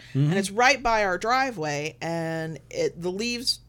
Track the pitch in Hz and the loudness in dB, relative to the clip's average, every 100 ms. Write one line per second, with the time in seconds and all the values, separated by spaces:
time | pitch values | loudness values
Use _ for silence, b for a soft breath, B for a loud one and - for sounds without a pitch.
0 | B 135 147 190 196 202 254 269 233 220 | B 0 2 2 0 4 4 4 2 2
1 | 196 175 220 254 269 208 151 143 151 - | 2 0 2 2 0 -2 -4 -4 -4 -6
2 | 160 165 165 160 160 180 - - 160 - | -6 -4 -4 -4 -6 -8 -8 -2 -2 -2
3 | 170 190 240 240 - - | -6 -4 -4 -4 -4 -6